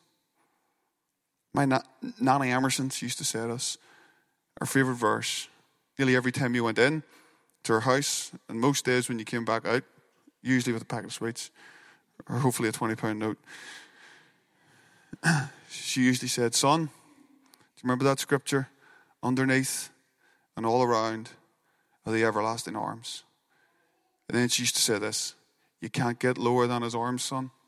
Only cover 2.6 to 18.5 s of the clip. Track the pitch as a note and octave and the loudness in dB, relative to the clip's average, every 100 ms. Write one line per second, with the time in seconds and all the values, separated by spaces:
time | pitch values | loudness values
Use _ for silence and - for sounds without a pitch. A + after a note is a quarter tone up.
2.6 | C3+ C3 C3 - A#2+ - D#3 A2 A#2 A#2+ | 0 0 -4 -6 -6 -6 -4 -4 -4 -4
3.6 | - - _ - _ _ _ _ _ - | -6 -8 _ -20 _ _ _ _ _ -10
4.6 | - C3+ C3 A#2+ A2 A2 - - - _ | 0 2 2 2 0 0 -2 -6 -8 _
5.6 | _ _ _ - C3+ B2+ B2 B2+ B2+ A#2+ | _ _ _ -2 2 4 2 0 0 2
6.6 | A#2 A2+ C3 D#3 - - _ _ _ _ | 2 4 4 4 -6 -20 _ _ _ _
7.6 | - A2+ A#2 C3+ - - - - - A2+ | 0 2 4 2 2 -4 -6 -14 -8 0
8.6 | C3+ C#3 B2+ B2 A#2+ A#2 G#2 A#2+ A2 A2+ | 2 2 2 2 0 -4 -4 -4 0 -2
9.6 | G#2 B2 - _ _ _ _ _ B2 B2+ | 2 0 -2 _ _ _ _ _ 0 2
10.6 | A#2+ A2+ - A#2 G2+ - A2+ A#2 - _ | 2 -2 -4 -8 -8 -8 -6 -6 -12 _
11.6 | - - - _ _ - - A#2+ B2 - | -20 -20 -20 _ _ -18 -6 0 0 0
12.6 | A2+ - A2+ A2 A2+ G#2+ A2 - - - | -2 -2 -4 -2 -4 -2 -4 -6 -12 -20
13.6 | - - - - - - _ _ _ _ | -18 -20 -20 -20 -20 -20 _ _ _ _
14.6 | _ _ _ _ - - D#3+ D3+ - - | _ _ _ _ -20 -4 0 2 0 -10
15.6 | - - - C3 B2+ B2 B2 - A#2 - | -16 -12 -4 2 4 2 0 0 0 2
16.6 | C3+ D#3+ D3+ - _ _ _ _ _ _ | 4 2 0 -8 _ _ _ _ _ _
17.6 | _ _ B2+ B2+ C3+ C3+ - C#3 - | _ _ -2 2 2 2 0 0 0